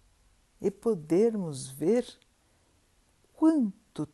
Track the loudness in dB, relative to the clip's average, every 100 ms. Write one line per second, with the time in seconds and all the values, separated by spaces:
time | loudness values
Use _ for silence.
0 | _ _ _ _ _ _ -6 -2 -2 -2
1 | 0 2 2 0 -4 -8 -12 -4 0 0
2 | -2 -10 _ _ _ _ _ _ _ _
3 | _ _ _ 0 2 4 0 -4 _ -10
4 | -10